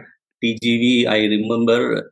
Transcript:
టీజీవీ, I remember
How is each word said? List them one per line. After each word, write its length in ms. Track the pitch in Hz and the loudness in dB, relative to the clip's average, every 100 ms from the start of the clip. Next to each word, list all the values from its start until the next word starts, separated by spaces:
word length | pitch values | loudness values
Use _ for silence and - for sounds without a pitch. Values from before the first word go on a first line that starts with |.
| - _ _ _ | -18 _ _ _
టీజీవీ, 640 | 117 110 120 117 120 123 | -6 -4 -2 0 2 2
I 140 | 117 107 107 | 2 0 0
remember 720 | 107 110 117 117 120 123 113 - | 0 -2 0 2 2 0 -4 -6